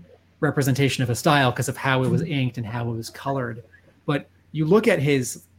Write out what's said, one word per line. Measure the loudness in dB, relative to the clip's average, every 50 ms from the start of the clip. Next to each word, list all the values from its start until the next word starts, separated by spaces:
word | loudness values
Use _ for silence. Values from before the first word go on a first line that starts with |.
| -20 -20 -20 _ _ _ _ -2
representation | -2 0 0 0 2 2 2 2 2 0 2 0 -2
of | -2
a | -2
style | 0 2 4 4 6 4 2
'cause | 2 0 -4 -4
of | -4
how | -4 0 0 0 2
it | 2 2
was | 0 0
inked | 0 -2 -2 -2 -2 -2 -4 -6
and | -8
how | -6 -6 -6 -6 -6
it | -6
was | -6 -8 -12
colored, | -14 -10 -6 -4 -4 -4 -4 -6 -8 -12 -16 _ _ -20 _ -20 _ _ -6
but | -4 -4 -4 -4 _ _ _ _ _
you | -4 -2 2
look | 4 4 4 6 4
at | 2 2
his, | 2 2 2 2 0 -4 -8 -14 -16 _ _